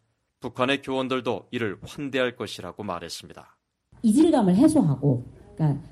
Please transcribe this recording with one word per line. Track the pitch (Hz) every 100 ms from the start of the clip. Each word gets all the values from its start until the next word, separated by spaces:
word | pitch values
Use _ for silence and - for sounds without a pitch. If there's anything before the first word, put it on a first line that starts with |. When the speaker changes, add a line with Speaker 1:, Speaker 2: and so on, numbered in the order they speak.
| _ _ _ _
Speaker 1:
북한의 | 123 127 127 139
교원들도 | 139 131 131 131 120 101 -
이를 | 120 110 87
환대할 | - - 143 127 123 120
것이라고 | 104 - 90 -
말했습니다. | 101 85 82 - 87 78 - _ _ _ _ -
Speaker 2:
이질감을 | 226 240 330 285 190 185
해소하고, | 311 311 165 131 143 120 - - -
그러니까 | - 156 139 -